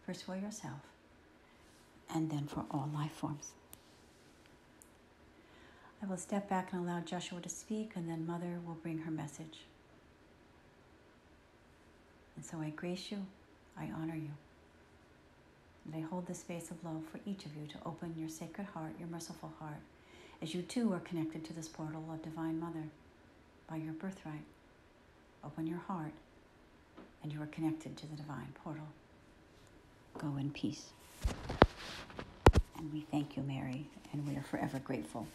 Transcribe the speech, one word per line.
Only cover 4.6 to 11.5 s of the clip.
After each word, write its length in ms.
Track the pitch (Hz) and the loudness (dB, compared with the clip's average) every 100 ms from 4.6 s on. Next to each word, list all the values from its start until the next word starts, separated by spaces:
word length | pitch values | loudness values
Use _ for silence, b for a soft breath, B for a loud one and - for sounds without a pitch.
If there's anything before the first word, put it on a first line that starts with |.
| - - - - - - - B B B B B B - | -20 -20 -20 -20 -20 -20 -20 B B B B B B -6
I 40 | 202 | -2
will 100 | 180 | -2
step 320 | - 202 196 | 2 2 4
back 240 | 190 185 | 2 4
and 100 | 180 | 2
allow 180 | 175 175 | 2 2
Joshua 400 | 170 180 - 175 | 2 -2 -2 -4
to 80 | 180 | -4
speak, 440 | - - 214 220 180 | -6 -2 -2 0 -2
and 120 | 165 | 0
then 180 | 165 160 | 0 0
Mother 340 | 175 175 175 170 | 0 0 -2 -4
will 80 | 160 | -4
bring 160 | 165 160 | -2 0
her 120 | 160 | 0
message. 520 | 156 151 - 160 - - - - - - - - - - - - - - - - - - - - | 0 -2 -6 -10 -10 -16 -20 -20 -20 -20 -20 -20 -20 -20 -20 -20 -20 -20 -20 -20 -20 -20 -20 -20